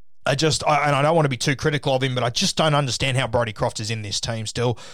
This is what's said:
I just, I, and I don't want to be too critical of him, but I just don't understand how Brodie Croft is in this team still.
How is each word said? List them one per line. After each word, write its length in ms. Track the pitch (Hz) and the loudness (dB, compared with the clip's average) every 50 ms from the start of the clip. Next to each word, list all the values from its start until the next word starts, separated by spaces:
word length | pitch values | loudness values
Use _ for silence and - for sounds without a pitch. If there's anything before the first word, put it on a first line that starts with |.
| - - - - - | -18 -18 -18 -6 -4
I 100 | 127 143 | -2 0
just, 280 | 139 160 156 - - - | 2 2 2 0 0 2
I, 200 | 151 151 143 147 | 2 2 2 2
and 80 | 147 143 | 2 2
I 80 | 135 | 4
don't 140 | 143 151 170 | 4 4 4
want 80 | 165 151 | 4 2
to 60 | 139 | 2
be 60 | 127 | 0
too 200 | - - 151 139 | -2 -2 -2 0
critical 380 | - - 156 147 143 - 139 131 | 0 0 0 0 0 0 0 2
of 80 | 123 | 2
him, 120 | 135 135 127 | 2 0 0
but 80 | 127 | 0
I 80 | 120 123 | 0 0
just 260 | 117 - 196 - - | 0 0 -2 0 0
don't 180 | - 160 156 147 | 2 2 4 4
understand 420 | 143 143 131 - - 135 135 123 | 2 2 0 -2 -2 0 0 0
how 100 | 135 127 | 0 0
Brodie 260 | 117 117 120 117 110 | 2 2 0 0 0
Croft 280 | 104 - 127 113 - - | -2 -2 -2 -2 -2 -4
is 100 | 107 104 | -4 -4
in 120 | 113 107 | -4 -6
this 180 | 104 101 - - | -6 -6 -6 -6
team 260 | - 123 117 113 113 | -4 -4 -4 -4 -6
still. 320 | - - 120 120 123 117 - - - | -6 -4 0 0 0 0 -2 -6 -16